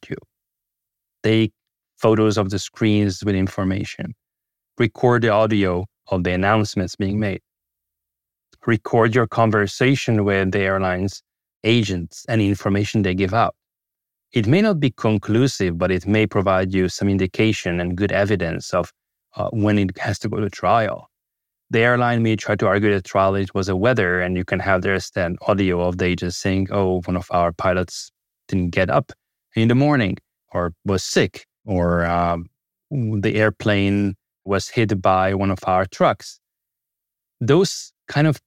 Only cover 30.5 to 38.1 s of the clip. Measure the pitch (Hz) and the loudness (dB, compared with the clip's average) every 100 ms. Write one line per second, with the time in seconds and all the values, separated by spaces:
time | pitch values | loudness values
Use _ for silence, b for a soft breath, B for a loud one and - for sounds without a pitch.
30.5 | 90 87 - - 95 - 185 123 - - | -4 -4 -4 -4 -2 0 0 -2 -4 -20
31.5 | _ - 90 87 87 85 87 85 85 82 | _ -4 -2 0 0 0 0 -2 -4 -8
32.5 | _ _ _ - 143 113 107 110 110 107 | _ _ _ -10 -6 -4 -2 -2 2 0
33.5 | - 110 101 98 101 101 98 _ _ 98 | 0 0 2 2 0 0 -4 _ _ -4
34.5 | 98 - - 107 104 98 92 95 98 98 | -4 -2 -2 0 0 2 2 2 0 -2
35.5 | 95 - 92 95 - 165 104 - - _ | -2 0 0 -2 0 0 0 -8 -20 _
36.5 | _ _ _ _ _ _ _ _ - 117 | _ _ _ _ _ _ _ _ -4 2
37.5 | 156 196 - - _ - | 4 2 -2 -14 _ -6